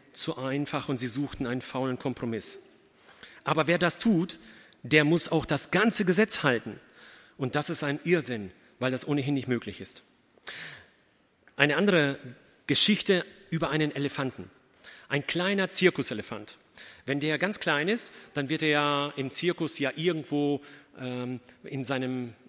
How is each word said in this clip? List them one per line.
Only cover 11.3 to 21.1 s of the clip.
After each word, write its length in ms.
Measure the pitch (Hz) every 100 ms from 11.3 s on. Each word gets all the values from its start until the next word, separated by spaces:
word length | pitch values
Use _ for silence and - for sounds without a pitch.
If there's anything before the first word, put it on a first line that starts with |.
| _ _ -
Eine 180 | 147 147
andere 420 | 202 180 143 139 123 120 _ _ -
Geschichte 600 | 139 - 208 - 185 - - -
über 200 | 160 160
einen 240 | 151 151
Elefanten. 560 | 143 143 - 135 - 90 _ _ _ - - -
Ein 180 | 143 -
kleiner 420 | 170 185 202 185
Zirkuselefant. 880 | - 175 156 135 110 - 107 104 - _ - - - -
Wenn 140 | 139
der 180 | 151 151
ganz 220 | 190 208
klein 300 | 175 147 165
ist, 220 | 233 - - -
dann 140 | 147 135
wird 140 | 156
er 80 | 156
ja 440 | 147 147 143 147 147
im 140 | 135
Zirkus 480 | - 170 170 160 -
ja 120 | 135 143
irgendwo, 680 | 170 160 - 147 147 143 - - - -
ähm, 400 | 127